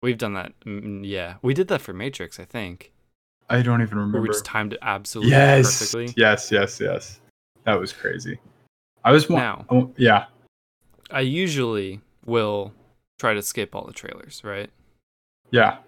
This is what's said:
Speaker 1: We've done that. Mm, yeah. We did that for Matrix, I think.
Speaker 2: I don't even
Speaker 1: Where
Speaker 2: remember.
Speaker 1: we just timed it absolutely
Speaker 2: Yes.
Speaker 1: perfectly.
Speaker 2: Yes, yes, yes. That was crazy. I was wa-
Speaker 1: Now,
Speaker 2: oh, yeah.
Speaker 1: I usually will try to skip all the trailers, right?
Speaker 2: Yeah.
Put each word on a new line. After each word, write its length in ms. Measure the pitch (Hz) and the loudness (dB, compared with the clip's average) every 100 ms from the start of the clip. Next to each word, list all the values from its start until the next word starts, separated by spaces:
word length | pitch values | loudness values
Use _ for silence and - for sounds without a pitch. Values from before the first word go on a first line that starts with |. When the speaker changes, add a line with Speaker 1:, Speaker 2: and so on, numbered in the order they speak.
Speaker 1:
We've 160 | 123 117 | -2 -2
done 160 | 117 | -4
that. 180 | 101 90 - - | -6 -10 -14 -14
Mm, 340 | 101 107 101 | -12 -10 -10
yeah. 320 | 98 98 87 95 | -8 -8 -8 -6
We 120 | 123 | -2
did 140 | 139 185 | 0 0
that 120 | 170 | -2
for 120 | - | -6
Matrix, 440 | 92 120 135 87 - | -10 -10 -10 -14 -16
I 60 | |
think. 480 | 90 120 98 87 - _ _ _ _ _ _ | -14 -12 -10 -12 -20 _ _ _ _ _ _
Speaker 2:
I 140 | 120 | 0
don't 180 | 123 117 | 2 2
even 140 | 113 104 | 0 -2
Speaker 1:
Where 100 | 104 | -2
Speaker 2:
remember. 140 | 107 | -2
Speaker 1:
we 60 | 110 | -2
just 160 | 104 | -2
timed 300 | - 110 104 | -4 -6 -4
it 40 | - | -6
absolutely 480 | 120 101 101 113 110 | -6 -6 -6 -2 4
Speaker 2:
Yes. 460 | 135 139 139 120 - | 6 8 8 6 2
Speaker 1:
perfectly. 360 | 110 117 120 120 | -2 -4 -6 2
Speaker 2:
Yes, 340 | 110 104 - | 4 4 2
yes, 260 | 104 98 - | 0 0 -2
yes. 400 | 98 92 - - _ _ _ _ | -4 -4 -8 -20 _ _ _ _
That 160 | - 101 | -2 0
was 120 | 95 | -2
crazy. 440 | - - 90 87 - _ _ _ _ _ _ | -8 -10 -8 -10 -14 _ _ _ _ _ _
I 80 | 117 | 6
was 160 | 147 147 | 6 6
wa- 100 | 131 | 0
Speaker 1:
Now, 260 | 120 101 - | 0 -6 2
Speaker 2:
oh, 200 | 127 127 - | 2 2 2
yeah. 300 | 120 104 - _ _ _ _ _ _ _ _ | 4 4 2 _ _ _ _ _ _ _ _
Speaker 1:
I 100 | 139 | -4
usually 800 | 135 151 185 143 123 107 95 98 _ _ - | -2 -2 -2 -2 -2 -2 -6 -10 _ _ -2
will 460 | 117 107 104 98 101 _ _ _ _ | 0 0 -2 -6 -14 _ _ _ _
try 140 | 123 | -2
to 80 | 107 | -2
skip 320 | 101 - 101 | -4 -6 -8
all 120 | - - | -8 -14
the 60 | |
trailers, 500 | - - - - - | -16 -16 -18 -18 -18
right? 260 | 107 101 104 _ _ _ _ _ _ _ _ | -12 -10 -12 _ _ _ _ _ _ _ _
Speaker 2:
Yeah. 280 | 120 107 - | 4 4 2